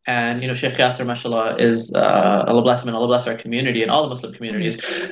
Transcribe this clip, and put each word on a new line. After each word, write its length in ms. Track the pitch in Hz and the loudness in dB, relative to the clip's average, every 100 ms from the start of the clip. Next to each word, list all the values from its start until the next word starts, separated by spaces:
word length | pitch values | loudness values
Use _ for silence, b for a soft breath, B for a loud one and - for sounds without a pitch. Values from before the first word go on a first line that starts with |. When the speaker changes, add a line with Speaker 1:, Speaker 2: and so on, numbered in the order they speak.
| - | -4
Speaker 1:
And, 340 | 123 117 120 | -2 -2 -2
you 60 | 127 | -4
know, 60 | 127 | -2
Sheikh 200 | 135 127 | -2 2
Yasser, 300 | 127 123 120 | 2 2 -4
mashallah, 520 | 120 120 117 113 - | -4 -2 0 0 2
is, 360 | 117 117 117 | 2 2 0
uh, 520 | - 107 95 92 101 - | 2 4 4 4 2 2
Allah 160 | 117 | 4
bless 180 | 117 123 | 4 2
him 60 | 123 | 0
and 80 | 113 | -2
Allah 120 | 120 | 2
bless 200 | 123 123 | 2 0
our 80 | 113 | -8
community 460 | 113 117 131 113 | -6 -4 -2 0
and 80 | 113 | 2
all 120 | 147 | 0
the 60 | 147 | 0
Muslim 240 | 123 110 | -6 -12
communities, 440 | - 113 104 85 - | -12 -8 -4 -4 -4
Speaker 2:
Mm-hmm. 320 | - - - | -8 -8 -6